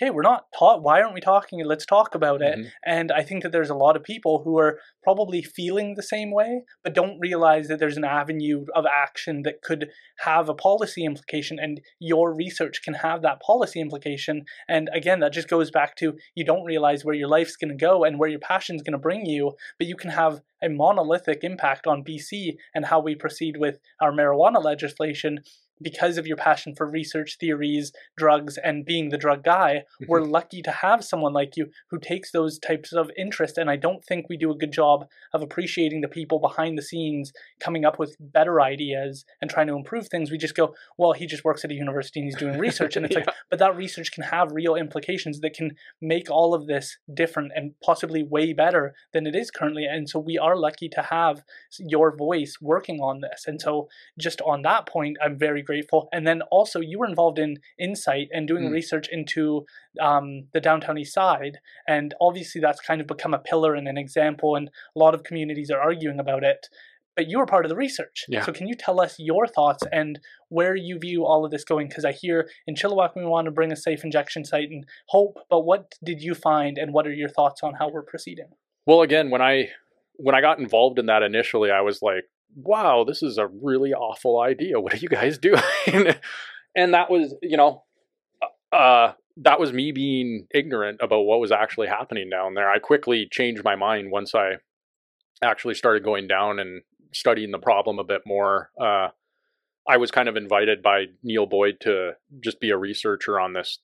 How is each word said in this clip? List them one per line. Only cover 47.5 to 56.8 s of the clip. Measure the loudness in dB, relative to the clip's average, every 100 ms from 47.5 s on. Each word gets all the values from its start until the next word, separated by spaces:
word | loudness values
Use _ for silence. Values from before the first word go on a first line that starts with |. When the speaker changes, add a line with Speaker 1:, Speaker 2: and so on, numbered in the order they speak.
| -8
Speaker 1:
and | -10 -4
possibly | 0 0 0 -4
way | -2 0 0
better | 2 2 2 0 -6 _
than | -4 -4
it | -4
is | -6
currently. | -6 -4 -4 -6
And | -6 -6
so | -6
we | -4 -2
are | 0 2
lucky | 0 -4 -8
to | -8
have | -4 0 0 0 -8 -20 _
s-, | -18 -2
your | 4 4 2
voice | -2 -2 -4 -8
working | -2 -2 -2 -4
on | -4 -4
this. | -8 -10 -10
And | -6
so | -2 -2 -4 -14 -20 -8
just | -6 -2
on | 0 0
that | 2 2 0
point, | -4 -4 -2
I'm | -4 0
very | 0 0 -4
grateful. | -6 0 0 2
And | -2 0
then | 0
also | 2 4 4
you | 0